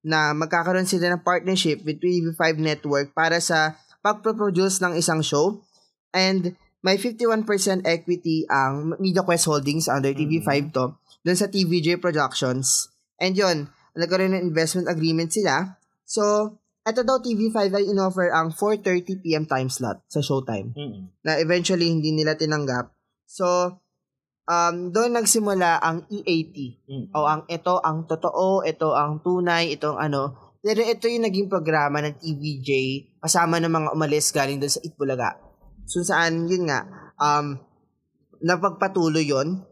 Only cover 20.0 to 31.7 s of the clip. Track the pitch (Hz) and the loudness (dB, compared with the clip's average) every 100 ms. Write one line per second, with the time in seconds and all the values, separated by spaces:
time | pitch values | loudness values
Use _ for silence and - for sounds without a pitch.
20 | _ 151 139 135 131 107 110 120 143 101 | _ -4 0 -2 -2 -6 -6 -10 -10 -12
21 | - _ 156 151 160 175 175 185 170 165 | -16 _ -4 0 2 0 2 0 2 0
22 | 156 156 156 156 156 151 143 123 123 _ | 0 0 0 0 -2 -2 -2 -4 -6 _
23 | _ _ _ - 180 180 180 185 _ _ | _ _ _ -4 0 2 0 -6 _ _
24 | _ _ _ _ - 170 175 170 180 190 | _ _ _ _ -2 2 2 0 -2 0
25 | 240 233 214 226 202 190 175 165 165 165 | 2 2 2 2 2 2 2 2 0 -2
26 | - 208 185 165 160 - 131 117 - 135 | -8 -8 -2 -2 -2 -10 -12 -12 -12 -12
27 | 95 151 151 156 151 165 180 180 160 160 | -6 -2 0 0 -4 -4 0 0 0 -2
28 | 160 160 175 - 190 190 - 156 156 135 | -4 -2 -2 0 2 2 0 0 2 2
29 | 147 151 180 180 175 170 170 143 151 139 | 0 -2 0 0 2 2 0 -2 -4 -2
30 | 151 143 139 - - _ 208 220 233 226 | -2 -2 -4 -8 -20 _ -2 0 0 0
31 | 233 233 226 190 196 196 156 | 0 0 0 0 0 -2 0